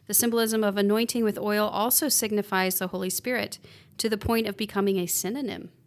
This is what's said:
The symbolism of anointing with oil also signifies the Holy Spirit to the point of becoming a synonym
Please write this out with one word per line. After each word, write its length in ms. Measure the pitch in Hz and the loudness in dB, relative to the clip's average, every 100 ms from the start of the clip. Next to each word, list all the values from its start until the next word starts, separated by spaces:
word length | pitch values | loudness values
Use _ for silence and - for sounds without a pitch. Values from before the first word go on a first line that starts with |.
| - | -2
The 60 | 214 | 0
symbolism 500 | 240 226 220 220 208 | 2 2 2 2 2
of 120 | 202 | 2
anointing 460 | 202 214 233 240 | 4 4 2 0
with 160 | 220 202 | 0 0
oil 300 | 208 208 208 | 0 0 0
also 400 | - 226 247 302 | 0 2 2 2
signifies 720 | - 214 208 202 190 185 185 | 2 2 -2 0 0 0 0
the 80 | 185 | -4
Holy 220 | 185 185 | -4 -4
Spirit 500 | - 247 247 202 - - - - - | -4 -4 -4 -4 -8 -18 -20 -20 -6
to 100 | 226 | -2
the 100 | 208 | -2
point 300 | - 226 214 | 0 0 0
of 80 | 196 | -4
becoming 420 | 214 202 196 190 | -4 0 2 2
a 80 | 175 | 0
synonym 640 | - 180 262 254 90 - - | -2 -2 -4 -6 -8 -12 -20